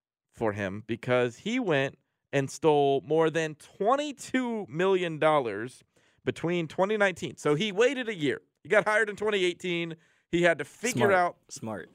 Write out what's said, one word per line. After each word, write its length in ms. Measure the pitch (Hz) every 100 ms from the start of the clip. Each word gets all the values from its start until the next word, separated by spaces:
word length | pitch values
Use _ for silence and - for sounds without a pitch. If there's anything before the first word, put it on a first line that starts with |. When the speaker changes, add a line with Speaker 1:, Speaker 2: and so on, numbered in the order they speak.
| _ _ _
Speaker 1:
for 200 | - 113
him 300 | 101 98 101 117
because 500 | 120 131 123 123 -
he 220 | 208 254
went 380 | 208 139 135 - _ _ _
and 160 | 139 135
stole 520 | - 160 147 139 135 135
more 240 | 156 160
than 260 | 160 156 147
twenty-two 1080 | - - 196 277 302 254 - 254 240 226 180
million 500 | 151 190 185 175 151
dollars 640 | 156 151 117 101 120 - _ _ _ _ 131
between 420 | - 165 175 160
twenty 300 | - 190 214
nineteen. 400 | 196 170 135 -
So 180 | 151 147
he 160 | 214
waited 380 | 185 247 262 226
a 60 | 190
year. 260 | 143 - _ _
He 60 | -
got 160 | 202 214
hired 240 | 214 214
in 60 | 202
twenty 280 | 214 202 180
eighteen. 500 | 175 185 170 165 160 _ _ _
He 100 | 170
had 160 | 170 147
to 80 | 143
figure 360 | - 240 -
Speaker 2:
Smart. 120 | -
Speaker 1:
out 240 | 185 175 - -
Speaker 2:
Smart. 400 | - 110 98 -